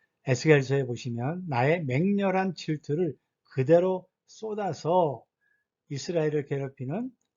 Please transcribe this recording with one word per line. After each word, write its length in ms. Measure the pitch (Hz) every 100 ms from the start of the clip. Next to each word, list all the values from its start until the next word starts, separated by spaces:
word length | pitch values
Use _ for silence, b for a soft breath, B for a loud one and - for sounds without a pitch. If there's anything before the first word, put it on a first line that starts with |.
| _ _ -
에스겔서에 600 | 127 156 147 127 139 123
보시면 580 | 117 131 117 127 180 185
"나의 360 | 123 135 175 143
맹렬한 720 | 127 190 202 196 185 190 160
질투를 600 | - 156 - 151 175 - _ _ _
그대로 540 | - 131 170 180 185 180 _ _
쏟아서 1000 | - 220 208 196 143 147 180 160 120 - _ _ _ _ _ _
이스라엘을 560 | 143 - 175 151 151 139
괴롭히는 640 | 139 139 - 131 180 254 - _